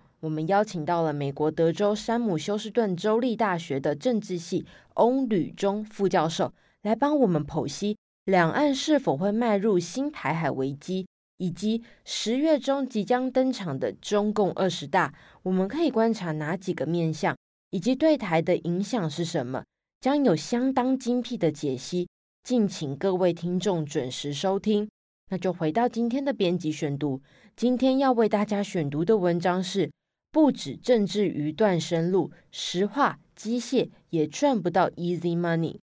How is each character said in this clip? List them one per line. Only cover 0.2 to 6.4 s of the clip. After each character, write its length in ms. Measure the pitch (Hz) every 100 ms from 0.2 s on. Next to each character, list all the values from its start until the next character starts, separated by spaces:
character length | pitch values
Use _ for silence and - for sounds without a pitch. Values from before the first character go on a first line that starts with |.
我 80 | 160
们 180 | 156 160
邀 160 | 196
请 200 | 214 170
到 180 | 151 170
了 100 | 160
美 180 | 147 139
国 180 | 143 151
德 240 | 156 165
州 220 | 170 208
山 260 | 214 - 233
姆 160 | 226 156
休 220 | 202 208
斯 100 | 220
顿 280 | 240 214 170
州 240 | 214 220
立 160 | 254 220
大 200 | 214 170
学 220 | 170 139
的 160 | 147
政 260 | 147 247 220
治 160 | 208 175
系 300 | 170 185 - - _ -
翁 320 | 226 269 247
履 240 | 196 -
中 320 | - 196 208
副 240 | 214 - 190
教 200 | 180 160
授 240 | 165